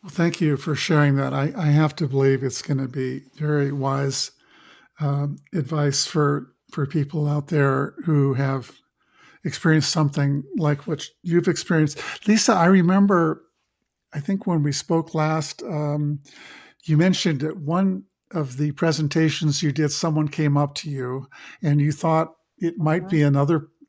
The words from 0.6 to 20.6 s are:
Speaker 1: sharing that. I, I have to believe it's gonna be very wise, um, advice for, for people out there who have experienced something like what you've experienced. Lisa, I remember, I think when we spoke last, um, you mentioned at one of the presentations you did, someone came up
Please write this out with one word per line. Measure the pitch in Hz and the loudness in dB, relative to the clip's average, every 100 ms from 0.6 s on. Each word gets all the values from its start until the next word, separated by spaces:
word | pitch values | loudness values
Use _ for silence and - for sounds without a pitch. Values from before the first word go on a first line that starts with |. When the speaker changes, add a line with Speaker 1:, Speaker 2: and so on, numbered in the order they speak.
| 170 | -4
Speaker 1:
sharing | 143 - 156 147 139 | -4 0 2 4 2
that. | 135 | 0
I, | 135 143 269 | -2 -4 -2
I | 151 | 2
have | 147 151 147 | 4 2 0
to | 143 | -4
believe | 135 135 135 | 2 2 2
it's | 131 - | -2 -6
gonna | - 135 131 | -4 -4 -4
be | 135 131 135 - - | -6 -8 -8 -14 -8
very | 151 147 139 | -2 0 -2
wise, | 139 135 135 139 135 - - _ _ - - _ - | -2 -2 -2 -2 -4 -8 -12 _ _ -20 -20 _ -6
um, | 147 143 143 - _ | -4 -2 -4 -8 _
advice | 170 143 156 147 139 - | -6 -4 -2 0 -2 -2
for, | 151 143 143 - _ _ | 0 0 0 -6 _ _
for | - 139 | -6 -2
people | 160 143 156 147 | -2 -2 -2 -2
out | 147 143 | -2 0
there | 156 139 135 139 - | 2 4 2 -2 -4
who | 165 151 139 | 0 2 2
have | 127 135 135 120 - _ _ _ _ - _ | 2 0 -2 -8 -18 _ _ _ _ -20 _
experienced | - - 165 156 143 | -8 0 4 4 2
something | 160 147 147 139 143 - 320 | 0 0 0 0 -2 -4 -2
like | 147 143 - | 0 -2 -4
what | 151 - _ | -8 -8 _
you've | 175 170 170 | 0 2 2
experienced. | - - 165 151 - - - - | -2 0 2 2 -2 -12 -4 2
Lisa, | 214 - | 2 4
I | 190 170 | 4 6
remember, | 190 175 190 202 180 160 - _ _ _ _ _ _ _ | 6 6 4 4 4 2 -2 _ _ _ _ _ _ _
I | 147 | -10
think | 165 196 196 | -4 -4 0
when | 165 | 0
we | 143 | 0
spoke | 135 - 165 160 | -2 -2 -2 0
last, | 160 156 156 147 - | -2 0 0 -4 -10
um, | 233 151 147 151 147 147 - - - - - _ | -8 -6 -4 -2 -4 -6 -10 -20 -20 -20 -20 _
you | - 151 | 0 4
mentioned | 185 180 180 139 | 4 2 0 -2
at | 156 180 | -4 -6
one | 143 170 190 190 - _ _ | -2 0 0 -2 -10 _ _
of | 170 135 127 | -6 -6 -2
the | 151 | -4
presentations | 143 170 156 147 160 160 - 156 143 | 0 0 0 -2 0 0 0 -2 0
you | 151 | -2
did, | 139 151 | 0 -2
someone | - 170 151 151 | -2 -2 0 -2
came | - 147 | 0 0
up | 143 | 2